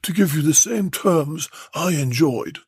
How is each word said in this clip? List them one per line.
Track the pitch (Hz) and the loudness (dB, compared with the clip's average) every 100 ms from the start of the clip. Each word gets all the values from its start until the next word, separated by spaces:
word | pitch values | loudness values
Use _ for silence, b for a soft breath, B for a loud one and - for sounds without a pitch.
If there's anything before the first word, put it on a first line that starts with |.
to | - | -4
give | 175 185 | 0 2
you | 156 | 2
the | 151 | 2
same | 147 214 226 190 | 4 2 0 -4
terms | - 202 170 147 156 - B B | 0 2 2 0 -6 -12 B B
I | 143 175 | -4 -2
enjoyed. | 160 131 120 151 117 - - | 0 -2 2 2 0 -6 -10